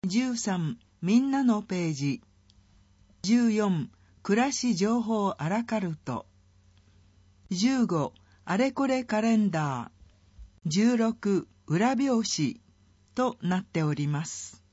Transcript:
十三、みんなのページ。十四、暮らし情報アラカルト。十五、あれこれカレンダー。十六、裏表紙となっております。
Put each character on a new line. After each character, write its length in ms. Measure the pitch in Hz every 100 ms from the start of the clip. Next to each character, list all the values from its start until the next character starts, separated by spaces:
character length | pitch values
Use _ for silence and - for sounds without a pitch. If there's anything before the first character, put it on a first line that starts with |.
| 196
十 300 | 202 254 240
三、 420 | - 185 160 - _ _
み 160 | 170 226
ん 140 | 269
な 100 | 269
の 180 | 254 214
ペ 260 | 202 185 170
ー 40 |
ジ。 300 | 147 143 127 _ _ _ _ _ _ _ _ _ _
十 280 | 185 240 233
四、 400 | 214 208 175 131 _ _ _
暮 180 | - 208
ら 120 | 262
し 240 | 262 247 185
情 260 | 202 233
報 320 | 214 220 202 -
ア 100 | 147
ラ 160 | 202
カ 160 | 233 220
ル 160 | 185 156
ト。 280 | - 120 - _ _ _ _ _ _ _ _ _ _ _ -
十 340 | 180 226 262
五、 300 | 233 170 143 - _ _
あ 120 | - 190
れ 140 | 262
こ 160 | 262 269
れ 160 | 262
カ 180 | 247 214
レ 140 | 226
ン 160 | 226 208
ダ 360 | 160 151 131 113
ー。 40 | _ - _ _ - - _ 170
十 300 | 160 220 247
六、 520 | 226 226 208 190 - _ -
裏 260 | 156 226
表 120 | 262 277 240 226
紙 320 | - 147 - _ _ _ _ _ -
と 200 | 254 -
な 160 | 175 185
っ 60 |
て 180 | 190 165
お 100 | 156
り 140 | 139 147
ま 180 | 147
す。 380 | 156 - - - _